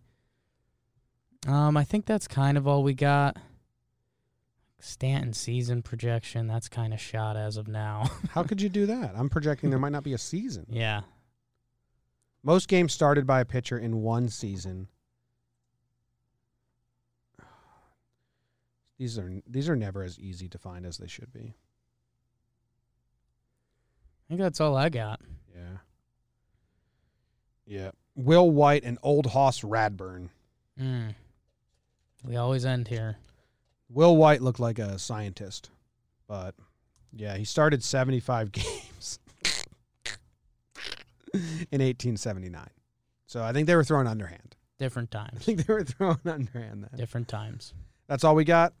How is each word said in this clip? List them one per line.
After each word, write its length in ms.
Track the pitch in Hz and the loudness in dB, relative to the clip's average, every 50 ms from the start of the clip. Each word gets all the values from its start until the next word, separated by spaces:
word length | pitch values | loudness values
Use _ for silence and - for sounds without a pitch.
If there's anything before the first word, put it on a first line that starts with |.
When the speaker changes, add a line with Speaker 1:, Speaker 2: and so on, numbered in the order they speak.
| _ _ _ _ _ _ _ _ _ _ _ _ _ _ _ _ _ _ _ _ _ _ _ _ _ _ _ _ - 135 | _ _ _ _ _ _ _ _ _ _ _ _ _ _ _ _ _ _ _ _ _ _ _ _ _ _ _ _ -2 0
Speaker 1:
Um, 300 | 139 147 147 151 151 147 | 2 4 4 4 4 2
I 60 | 143 | 2
think 220 | - - 208 - | 2 0 -2 0
that's 220 | - 214 202 - - | 0 0 -2 -2 -2
kind 300 | - 139 139 139 143 147 | 0 2 2 4 2 2
of 100 | 135 143 | 2 2
all 160 | 143 143 135 | 2 4 2
we 100 | 139 135 | 2 0
got. 420 | 127 143 143 143 143 143 143 - - - - - _ _ _ _ _ _ _ _ _ _ _ _ _ _ _ _ _ _ _ _ _ _ _ _ _ | 2 2 4 4 4 2 2 0 -4 -10 -20 -20 _ _ _ _ _ _ _ _ _ _ _ _ _ _ _ _ _ _ _ _ _ _ _ _ _
Stanton 520 | - - - - 127 131 135 135 135 120 110 | -20 -18 -10 -6 -2 -2 0 0 -2 -4 -6
season 480 | - - 117 120 123 120 120 120 120 | -6 -6 -4 -4 -2 -2 -2 -2 -4
projection, 680 | 117 - 123 113 117 120 117 117 - - - 117 113 110 | -4 -6 -8 -4 -2 -2 -2 -2 -4 -6 -6 -4 -4 -2
that's 200 | 110 117 - - | -4 -4 -6 -6
kinda 280 | - 120 113 110 110 110 | -6 -6 -4 -4 -4 -6
shot 380 | - - - 110 110 110 107 107 | -8 -8 -6 -4 -4 -4 -4 -4
as 200 | 107 107 107 110 | -4 -6 -6 -6
of 100 | 107 110 | -8 -8
now. 420 | 107 107 107 107 104 107 113 - - - | -6 -6 -6 -6 -4 -2 -4 -4 -4 -4
<laughs> 100 | - - | -8 -4
Speaker 2:
How 120 | - 160 175 | -2 -2 -2
could 180 | - 214 190 | -2 -2 -2
you 80 | 202 202 | -2 0
do 160 | 180 202 202 202 | 0 0 0 0
that? 260 | 226 254 196 107 92 | 0 -2 -4 -6 -4
I'm 140 | 110 131 139 | -4 -4 -2
projecting 400 | - 160 147 151 143 - - 135 | -2 -2 0 0 0 0 0 0
there 80 | 135 131 | 0 0
might 120 | 135 143 | 0 -2
not 120 | 147 147 147 | -2 -4 -4
be 100 | 147 131 | -4 -6
a 40 | 113 | -6
season. 480 | - - 160 185 233 262 139 90 - 113 | -6 -6 -6 -6 -6 -6 -8 -10 -10 -6
Speaker 1:
Yeah. 320 | 113 113 113 110 107 104 101 - _ _ _ _ _ _ _ _ _ _ _ _ _ _ _ _ _ _ _ _ _ _ _ _ _ _ - | -4 -2 0 0 -2 -2 -6 -8 _ _ _ _ _ _ _ _ _ _ _ _ _ _ _ _ _ _ _ _ _ _ _ _ _ _ 2
Speaker 2:
Most 260 | 139 170 185 - - | 4 4 4 4 4
games 240 | 196 180 175 147 - | 4 4 4 2 2
started 340 | - 160 143 147 143 135 131 | 2 4 4 4 4 4 4
by 140 | 131 131 | 2 2
a 40 | 123 | 2
pitcher 320 | - - 127 123 - 123 120 | 0 -2 -4 -4 -4 -4 -4
in 240 | 113 113 113 113 | -2 -2 -2 -2
one 280 | 110 113 113 120 123 117 | 0 0 0 0 0 -2
season. 580 | - - 117 101 98 92 90 95 92 92 95 - _ _ _ _ _ _ _ _ _ _ _ _ _ _ _ _ _ _ _ _ _ _ _ _ _ _ _ _ _ _ _ _ _ _ _ _ _ _ _ _ _ _ _ _ _ _ _ _ _ - - - - _ _ _ _ _ _ _ _ _ _ _ _ _ _ _ _ _ _ _ _ _ _ _ _ _ _ _ _ - | -4 -6 -8 -8 -8 -8 -8 -10 -10 -12 -14 -16 _ _ _ _ _ _ _ _ _ _ _ _ _ _ _ _ _ _ _ _ _ _ _ _ _ _ _ _ _ _ _ _ _ _ _ _ _ _ _ _ _ _ _ _ _ _ _ _ _ -20 -20 -20 -20 _ _ _ _ _ _ _ _ _ _ _ _ _ _ _ _ _ _ _ _ _ _ _ _ _ _ _ _ -10
These 200 | 131 117 113 110 | -8 -6 -6 -6
are, 140 | 92 90 92 98 - - | -8 -8 -10 -12 -12 -8
these 220 | 123 135 143 170 | -6 -4 -2 0
are 60 | 156 | -2
never 280 | 120 107 98 92 98 95 | -2 -2 -4 -6 -8 -8
as 160 | 90 85 - | -10 -12 -12
easy 300 | 98 95 90 87 92 87 | -14 -14 -12 -12 -14 -14
to 80 | - 85 | -14 -14
find 280 | - 92 90 90 90 | -14 -14 -14 -12 -12
as 120 | 90 85 - | -12 -12 -14
they 100 | - 87 | -14 -16
should 240 | - - - 127 | -16 -18 -18 -18
be. 220 | 127 113 110 113 110 _ _ _ _ _ _ _ _ _ _ _ _ _ _ _ _ _ _ _ _ _ _ _ _ _ _ _ _ _ _ _ _ _ _ _ _ _ _ _ _ _ _ _ _ _ _ _ _ _ - - _ _ _ | -18 -18 -18 -18 -18 _ _ _ _ _ _ _ _ _ _ _ _ _ _ _ _ _ _ _ _ _ _ _ _ _ _ _ _ _ _ _ _ _ _ _ _ _ _ _ _ _ _ _ _ _ _ _ _ _ -20 -20 _ _ _
Speaker 1:
I 20 | - | -6
think 140 | 165 180 | -4 0
that's 180 | 190 175 147 - | 0 0 0 2
all 160 | 156 151 139 | 2 2 4
I 140 | 131 143 170 | 4 2 2
got. 320 | 143 120 110 107 107 - - - - - - _ 90 | 0 -2 -4 -6 -8 -10 -12 -16 -18 -18 -20 _ -18
Speaker 2:
Yeah. 220 | 87 87 87 92 95 - _ _ _ _ _ _ _ _ _ _ _ _ _ _ _ _ _ _ _ _ _ _ _ _ _ _ _ _ _ _ _ _ _ _ _ _ | -16 -14 -14 -14 -16 -18 _ _ _ _ _ _ _ _ _ _ _ _ _ _ _ _ _ _ _ _ _ _ _ _ _ _ _ _ _ _ _ _ _ _ _ _
Yeah. 260 | - 101 95 95 95 - _ _ _ _ | -12 -10 -10 -10 -10 -12 _ _ _ _
Will 340 | 139 123 139 165 175 180 170 | -2 4 8 8 10 10 8
White 320 | 151 143 147 143 147 147 120 | 8 8 8 8 6 6 2
and 140 | 120 120 - | -2 -6 -4
Old 260 | - 139 147 147 139 123 | 0 2 2 2 2 2
Hoss 340 | - 135 139 135 127 - | 4 4 4 4 4 0
Radburn. 680 | 113 104 107 113 107 107 101 92 95 92 92 92 90 87 - _ _ _ _ _ _ _ _ 135 | -4 -2 0 0 2 0 -2 -4 -10 -12 -12 -12 -14 -16 -18 _ _ _ _ _ _ _ _ -8
Speaker 1:
Mm. 360 | 131 131 127 123 113 110 107 - - _ _ _ _ _ _ _ _ _ _ _ _ _ _ _ _ _ _ _ - | -6 -4 -4 -4 -6 -8 -10 -14 -18 _ _ _ _ _ _ _ _ _ _ _ _ _ _ _ _ _ _ _ -12
We 100 | 123 120 | -8 -4
always 300 | 120 120 127 131 127 123 | -2 -2 0 0 0 0
end 240 | 131 127 123 117 101 | -2 -2 -2 -4 -4
here. 280 | 120 110 110 110 107 - - - _ _ _ _ _ _ _ _ _ _ _ - | -4 -4 -4 -6 -6 -10 -14 -20 _ _ _ _ _ _ _ _ _ _ _ -4
Speaker 2:
Will 300 | 120 139 165 175 165 156 | 2 6 8 8 10 10
White 240 | 156 151 151 123 | 10 8 8 6
looked 180 | 131 127 113 - | 4 0 0 0
like 180 | 120 117 110 117 | 0 -2 -2 -2
a 200 | 107 101 98 95 | -4 -6 -6 -8
scientist, 720 | - - 117 107 104 98 90 - 101 95 - - - - _ _ _ _ _ _ _ _ _ _ _ - | -8 -6 -6 -6 -6 -6 -8 -10 -12 -14 -14 -16 -16 -20 _ _ _ _ _ _ _ _ _ _ _ -12
but 260 | 104 95 92 95 - _ _ _ _ _ _ _ _ _ _ _ - | -10 -10 -10 -10 -12 _ _ _ _ _ _ _ _ _ _ _ -14
yeah, 220 | 110 107 104 98 98 | -12 -10 -8 -6 -6
he 80 | 107 | -6
started 380 | - - 160 151 156 147 123 - | -2 2 4 4 4 4 2 0
seventy-five 680 | - - 131 127 131 131 120 - - 123 117 110 101 | 0 0 0 2 2 0 0 0 0 -2 -2 -2 -2
<laughs> 0 | |
games 680 | - - - - - - - - - - - - - - _ _ _ _ - - - - - - - _ _ _ _ _ - - - - _ _ _ _ _ _ _ _ _ _ - - - - - - - _ _ _ _ - - 196 170 160 160 165 170 - | -4 -4 -4 -4 -6 -8 -12 -16 -18 -14 -12 -12 -12 -12 _ _ _ _ -4 -2 -2 -4 -6 -12 -16 _ _ _ _ _ -14 -14 -14 -14 _ _ _ _ _ _ _ _ _ _ -18 -16 -14 -12 -12 -14 -16 _ _ _ _ -6 -4 -4 -4 -4 -6 -6 -6 -2
in 100 | 147 135 | 0 2
eighteen 360 | 135 131 123 127 - 120 110 98 | 2 2 0 0 -2 -4 -4 -2
seventy-nine. 520 | - 120 101 92 92 92 87 80 - - - _ _ _ _ _ _ _ _ _ _ | -4 -6 -6 -6 -8 -10 -12 -14 -16 -18 -20 _ _ _ _ _ _ _ _ _ _
So 160 | - - 120 | -12 -8 -6
I 100 | 113 113 123 | -4 0 0
think 120 | 147 156 | 2 4
they 100 | 165 175 | 6 6
were 80 | 165 143 | 6 6
throwing 220 | 131 156 143 131 | 4 4 4 4
underhand. 500 | 117 110 110 98 87 85 - - - - _ _ _ _ - | 2 0 -4 -6 -10 -12 -16 -20 -20 -20 _ _ _ _ -8
Speaker 1:
Different 320 | 135 127 - 123 120 - | -6 -6 -6 -6 -8 -8
times. 220 | - 104 104 - 123 | -8 -10 -10 -10 -12
Speaker 2:
<laughs> 60 | 127 | -4
I 40 | - | -2
think 220 | 226 220 165 - | 0 0 0 0
they 80 | - 220 | 0 0
were 100 | 214 170 | 0 0
throwing 360 | 123 - - 196 180 160 - - | -4 -4 0 0 2 2 0 -2
underhand 580 | 175 160 147 127 - - 120 113 107 104 101 101 104 | -4 -4 -4 -6 -6 -8 -10 -12 -12 -12 -14 -14 -12
then. 60 | 131 127 | -10 -8
Speaker 1:
Different 280 | 120 - - 120 117 - | -8 -6 -6 -6 -6 -6
times. 440 | - 104 107 110 - - - - - - - - _ _ _ - | -8 -8 -8 -10 -12 -14 -16 -16 -18 -18 -18 -20 _ _ _ -6
Speaker 2:
That's 160 | 143 127 165 | 0 4 6
all 120 | 156 151 | 6 8
we 80 | 160 151 | 6 6
got? 300 | 160 170 165 165 - - _ | 6 6 6 6 4 2 _